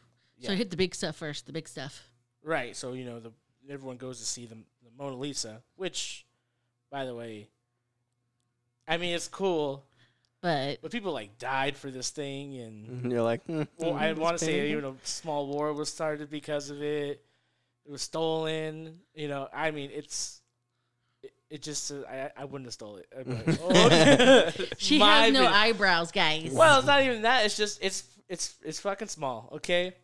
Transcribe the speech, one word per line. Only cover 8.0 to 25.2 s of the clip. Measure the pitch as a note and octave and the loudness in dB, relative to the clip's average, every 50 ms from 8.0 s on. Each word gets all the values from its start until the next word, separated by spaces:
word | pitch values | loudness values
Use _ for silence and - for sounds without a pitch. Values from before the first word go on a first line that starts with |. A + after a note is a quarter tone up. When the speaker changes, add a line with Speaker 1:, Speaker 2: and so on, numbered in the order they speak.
| _ _ _ _ _ _ _ _ _ _ _ _ _ _ _ _ - - | _ _ _ _ _ _ _ _ _ _ _ _ _ _ _ _ -4 -4
Speaker 2:
I | E3 | -2
mean, | E3+ F3 F3 F3 | -2 -2 -4 -4
it's | E3 - - | -4 -6 -8
cool. | - - G3 F#3+ E3+ D#3 D3 C#3 C#3 C#3 _ _ _ _ _ _ _ _ _ _ _ - | -6 -2 -2 0 0 0 -2 -4 -6 -8 _ _ _ _ _ _ _ _ _ _ _ -6
Speaker 1:
But | - F3 D#3 C#3 C3+ C#3+ C3+ - | -2 -2 -2 0 -2 -4 -6 -8
Speaker 2:
But | - D#3+ | -10 -8
people, | A3 A#3+ G3+ F#3 | -8 -6 -4 -4
like, | D3 A#2+ G#2+ G2+ G#2+ - | -6 -6 -8 -12 -14 -10
died | A#2+ B2+ C3+ C3+ C3+ C#3+ C#3 | -6 -4 -2 0 0 -2 -4
for | - - C#3 | -6 -14 -12
this | B2+ B2+ B2 - | -12 -8 -8 -8
thing, | - D#3 C#3+ C#3 C#3 C#3 C#3+ C#3 C3+ B2+ | -8 -8 -8 -8 -8 -10 -10 -12 -12 -14
and | A#2 A2+ A2 G#2+ G#2+ A#2 | -14 -14 -16 -18 -16 -14
Speaker 3:
Mm-hmm. | B2 B2 B2 B2 | -12 -6 -4 -2
You're | B2 A#2+ | 0 0
like, | A2+ A#2 A#2 A#2 - | 2 0 0 -2 -4
"Hmm, | - E3 D3+ D3 - _ - | -6 -4 -4 -4 -6 _ -4
Speaker 2:
well, | D#3+ E3+ | -4 -2
Speaker 3:
hmm, | D#3+ C#3 | 0 0
Speaker 2:
I | D#3 D#3+ | 0 0
Speaker 3:
this | D#3+ D#3 | 0 0
Speaker 2:
wanna | D#3+ E3+ E3+ E3 | 0 0 0 0
say | E3 D#3+ D3+ | -2 -2 0
Speaker 3:
painting?" | D3 C#3+ D3 | 0 0 -2
Speaker 2:
even | D3+ D3+ C#3+ | -4 -4 -6
a | C3+ C3 C3 - | -8 -12 -12 -10
small | - - - - D#3+ D3 D3 C#3+ | -10 -10 -8 -8 -6 -4 -4 -4
war | C#3 C#3+ D3 D3 D3+ | -4 -4 -4 -4 -4
was | D3 D3 D3+ - | -4 -4 -6 -8
started | - - D#3+ D#3 D3+ D3 D3+ C#3+ | -6 -6 -4 -4 -4 -6 -10 -10
because | D3+ D3 - D#3 D3 C#3+ C#3 C#3+ | -12 -10 -8 -6 -6 -6 -6 -8
of | C#3+ C#3+ | -10 -8
it. | D3 D3 D3+ D3 C#3+ C#3+ C#3 - _ _ _ _ _ _ _ _ _ _ _ _ _ | -4 -4 -4 -4 -4 -6 -8 -12 _ _ _ _ _ _ _ _ _ _ _ _ _
It | D3 | -16
was | C#3+ C3 | -12 -10
stolen. | - - - D#3+ E3 D#3+ D#3+ D#3+ D#3+ D#3 D#3+ D#3 D#3 D#3 D#3 D#3+ D#3+ D#3+ D#3+ F3+ _ _ - | -10 -8 -4 -2 -2 0 0 -2 -2 -2 -4 -4 -6 -6 -8 -12 -14 -16 -18 -20 _ _ -12
You | D#3 D3+ C#3+ | -10 -8 -6
know, | C#3 C#3 C3+ - | -6 -6 -8 -8
I | - C#3+ D#3+ D#3+ | -6 -4 -2 -2
mean, | D3+ D3 C#3 C#3 - | -2 -4 -10 -8 -10
it's, | D3+ D3 - - - - - - - _ _ _ _ _ _ _ _ _ _ _ _ _ _ _ _ | -12 -12 -8 -8 -8 -8 -8 -12 -18 _ _ _ _ _ _ _ _ _ _ _ _ _ _ _ _
it, | - - _ _ _ - | -20 -20 _ _ _ -18
it | D#3 C#3+ | -16 -14
just, | - D3+ C#3+ - - - | -12 -8 -8 -8 -8 -8
uh, | C#3+ C#3 - - | -10 -10 -12 -12
I, | C3 C3+ C3+ C#3 - | -10 -10 -10 -10 -10
I | - C#3 | -12 -14
wouldn't | C#3 C3+ C#3 B2+ | -12 -12 -12 -12
have | A#2 - | -14 -14
stole | - A2 G#2 G#2 | -14 -16 -16 -16
it. | F#2 - _ - | -18 -20 _ -18
I'd | C3 B2+ | -14 -8
be | C3 B2 A2 - E3 | -8 -6 -2 0 0
like, | - - | 0 0
Speaker 3:
<laughs> | |
Speaker 2:
"Oh, | E3+ F#3 - F#3 G#3+ - E3+ D#3+ D#3+ C#4+ C4 - B3 C4 C4+ A3+ D#3+ E3 - - - - | 2 4 6 8 8 8 8 8 10 8 10 10 10 10 10 8 8 4 -2 -6 -8 -8
<laughs> | - - | -6 -4
Speaker 1:
She | - - D4 D4 | 0 4 6 8
Speaker 2:
my | G#3 G3+ G#3+ A3 | 8 10 10 8